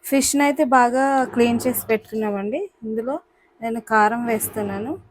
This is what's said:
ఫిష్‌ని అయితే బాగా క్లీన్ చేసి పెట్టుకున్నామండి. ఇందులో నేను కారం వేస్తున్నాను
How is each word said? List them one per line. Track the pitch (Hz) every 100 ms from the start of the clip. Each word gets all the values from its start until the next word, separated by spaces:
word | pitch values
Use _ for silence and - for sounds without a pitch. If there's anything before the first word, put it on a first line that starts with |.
| -
ఫిష్‌ని | 277 262 285
అయితే | 285 285
బాగా | 294 262 240 254 269 269
క్లీన్ | 254 240 240 233 254
చేసి | 240 -
పెట్టుకున్నామండి. | 220 - 220 214 202 202 277 392 _
ఇందులో | 220 220 233 302 _ _ _ _
నేను | 233 226
కారం | - 220 208 233 233
వేస్తున్నాను | 220 - - 202 196 226 359 -